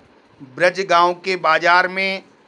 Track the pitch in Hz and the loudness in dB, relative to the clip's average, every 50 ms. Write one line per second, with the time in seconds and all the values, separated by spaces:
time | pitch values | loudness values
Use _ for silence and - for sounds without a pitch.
0 | _ _ _ _ _ _ _ _ 143 127 127 143 165 185 175 185 190 - 175 170 | _ _ _ _ _ _ _ _ -20 -18 -8 -2 -2 0 0 -2 -4 0 2 2
1 | 175 175 180 175 - 185 190 180 160 156 160 160 165 170 175 180 185 180 185 190 | 2 2 0 -4 -6 -6 -6 -4 -2 0 0 0 2 2 2 2 2 0 -4 -6
2 | 190 190 190 190 - _ _ _ _ | -6 -6 -6 -8 -12 _ _ _ _